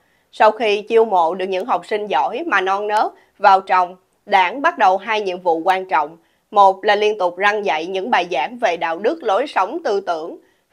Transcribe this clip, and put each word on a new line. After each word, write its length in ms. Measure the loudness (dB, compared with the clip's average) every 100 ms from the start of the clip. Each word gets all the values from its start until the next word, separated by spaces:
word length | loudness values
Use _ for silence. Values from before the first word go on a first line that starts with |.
| _ _ _
Sau 180 | 2 2
khi 320 | 4 0 -2
chiêu 220 | 0 2
mộ 300 | 4 2 0
được 120 | -2 -4
những 200 | -4 -2
học 200 | -4 -4
sinh 200 | -6 -2
giỏi 360 | -2 -2 -4 -2
mà 140 | 0
non 260 | 0 -2 -2
nớt 200 | -2 -2 -6 _ _
vào 220 | 4 4
tròng, 360 | 4 0 0 -4 _ _ -2
Đảng 360 | 0 2 0
bắt 160 | -2 2
đầu 180 | 2 2
hai 240 | 0 -4
nhiệm 200 | -4 -4
vụ 200 | -2 0
quan 240 | 0 -2 0
trọng. 280 | -2 -2 -6 _ _ _
Một 340 | 4 4 4
là 120 | 0 2
liên 220 | 0 0
tục 180 | -2 0
răng 280 | 0 0
dạy 220 | 0 -2 -4
những 240 | -6 -2
bài 160 | -2 0
giảng 280 | -4 -6 -4
về 180 | -4 -2
đạo 220 | -4 -4
đức, 240 | -4 -4
lối 240 | -2 -2 -2
sống, 360 | -2 -2 -4
tư 160 | -4 -4
tưởng 380 | -4 -6 -8 -14 _ _ _